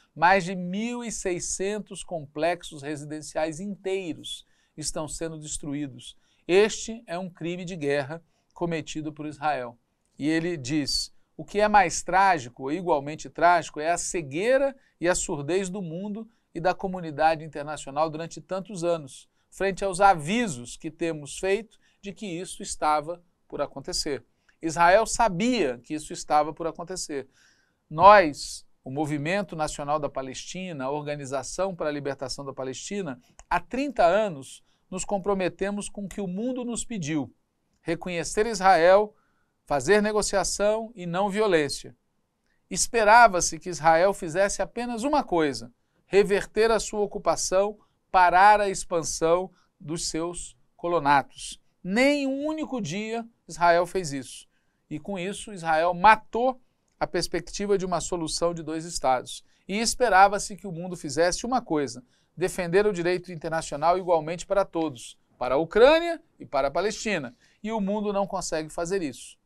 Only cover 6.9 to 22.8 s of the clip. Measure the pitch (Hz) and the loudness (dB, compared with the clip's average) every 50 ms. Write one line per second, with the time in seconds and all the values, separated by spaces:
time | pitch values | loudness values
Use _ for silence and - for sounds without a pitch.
6.9 | 226 226 - - 165 175 190 180 170 - 160 170 175 180 190 165 190 170 143 143 | -12 -12 -10 -10 -8 -8 -8 -10 -10 -10 -8 -8 -8 -8 -8 -10 -8 -6 -2 -2
7.9 | 143 143 135 127 160 170 - _ _ _ _ _ _ - 175 170 170 160 143 - | -2 -2 -2 -4 -8 -14 -16 _ _ _ _ _ _ -6 -4 -4 -4 -4 -6 -8
8.9 | - 156 151 156 151 - 151 151 147 127 143 156 147 131 123 120 120 _ _ _ | -10 -10 -10 -10 -10 -10 -10 -12 -10 -6 -4 -2 -2 -2 -4 -8 -12 _ _ _
9.9 | _ _ _ _ _ - 139 151 160 165 165 175 175 160 127 117 151 151 139 123 | _ _ _ _ _ -6 -2 0 0 0 0 -2 -4 -6 -4 -2 -2 -2 -2 -2
10.9 | - - 98 - - _ _ _ _ - 156 - - 202 208 214 208 208 190 165 | -2 -4 -4 -6 -10 _ _ _ _ -16 -14 -6 0 2 2 6 6 6 6 4
11.9 | - - - - 175 185 196 196 180 156 117 123 - - 135 135 147 180 185 175 | 2 -4 -4 0 2 4 6 4 4 2 0 -6 -12 -10 -6 -4 -4 -2 0 0
12.9 | 165 143 135 143 156 - - 135 - - 156 175 175 170 156 - - 151 147 160 | 0 0 0 -4 -10 -10 -12 -12 -2 2 4 6 6 4 2 -2 -8 -6 -2 -2
13.9 | 175 170 - - - 185 160 135 135 160 196 233 262 269 277 277 262 _ _ _ | -2 -2 -2 -4 -6 -6 -6 -6 -4 -2 0 2 2 2 2 0 -4 _ _ _
14.9 | _ - 160 170 180 170 - - 180 143 143 139 170 196 202 185 180 208 185 160 | _ -4 0 0 0 0 -2 -6 -6 -6 -4 -2 -2 -2 -2 -4 -6 -8 -8 -8
15.9 | 156 175 196 214 202 220 226 - _ _ _ _ - 170 160 180 180 180 - 190 | -8 -10 -10 -10 -10 -12 -12 -16 _ _ _ _ -8 -4 0 0 0 -2 -4 -6
16.9 | 185 185 175 160 147 139 156 160 165 151 156 160 143 156 143 151 151 139 - 147 | -6 -8 -8 -8 -2 0 2 2 2 0 -4 -10 -10 -10 -8 -8 -10 -10 -10 -8
17.9 | 135 143 156 160 147 156 165 165 - 170 - - 185 190 185 - 214 175 165 175 | -2 -2 -2 -2 -2 -6 -10 -10 -12 -14 -12 -8 -8 -8 -8 -8 -8 -4 -2 -2
18.9 | 170 160 143 127 - - - _ _ _ _ _ - - 185 196 190 - 202 196 | -2 -2 -4 -10 -18 -20 -20 _ _ _ _ _ -8 -4 -4 -4 -2 -2 -4 -4
19.9 | 180 165 202 196 190 165 143 151 202 240 247 202 147 120 120 - - - - 160 | 0 4 6 6 6 4 2 -2 0 0 0 -2 -4 -8 -12 -14 -14 -12 -12 -12
20.9 | 156 - 170 165 160 156 147 139 - - - 190 196 220 220 220 _ _ _ _ | -8 -4 -4 -4 -4 -6 -10 -14 -10 -4 0 0 0 0 0 -4 _ _ _ _
21.9 | _ _ - 196 190 - 214 202 165 165 185 - - - 202 - - - | _ _ -16 -16 -14 -10 -10 -8 -8 -8 -8 -10 -12 -12 -12 -12 -8 -2